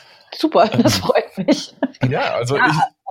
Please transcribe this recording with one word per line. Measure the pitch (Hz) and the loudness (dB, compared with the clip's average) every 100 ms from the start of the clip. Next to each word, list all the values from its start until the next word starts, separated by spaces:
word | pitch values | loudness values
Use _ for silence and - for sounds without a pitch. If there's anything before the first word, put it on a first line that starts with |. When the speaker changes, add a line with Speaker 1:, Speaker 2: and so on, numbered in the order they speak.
| - - _ - | -20 -20 _ -4
Speaker 1:
Super, | 311 - 220 | 0 2 2
<laughs> | 214 | 2
das | 262 - | 2 0
Speaker 2:
Ähm, | |
Speaker 1:
freut | - 214 - - 175 | 0 -2 -2 -4 -2
mich. | - - - 269 - 127 | -2 -4 -8 -8 -4 -4
Speaker 2:
ja, | 160 - | -2 -2
also | 104 123 143 | -4 -2 0
Speaker 1:
Ja, | - | 2
Speaker 2:
ich | 151 762 - - | 0 -2 -6 -4